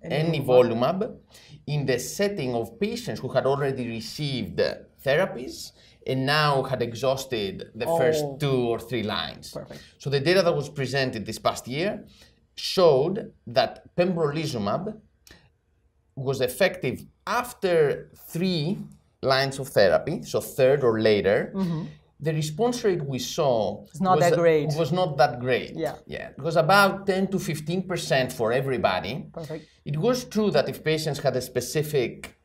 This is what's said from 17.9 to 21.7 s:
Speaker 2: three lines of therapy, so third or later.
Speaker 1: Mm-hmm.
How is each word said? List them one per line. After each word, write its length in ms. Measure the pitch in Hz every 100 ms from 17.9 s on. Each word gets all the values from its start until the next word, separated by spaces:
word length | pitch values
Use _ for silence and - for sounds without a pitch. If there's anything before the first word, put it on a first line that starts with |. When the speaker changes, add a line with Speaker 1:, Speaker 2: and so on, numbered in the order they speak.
| - - - -
Speaker 2:
three 460 | 165 185 170 147 208 - - _ _
lines 380 | 127 135 139 131
of 80 | 131
therapy, 460 | - 95 80 - -
so 180 | - 113
third 420 | - - 131 143
or 160 | 127 110
later. 380 | 110 104 92 113 175 196
Speaker 1:
Mm-hmm. 280 | 180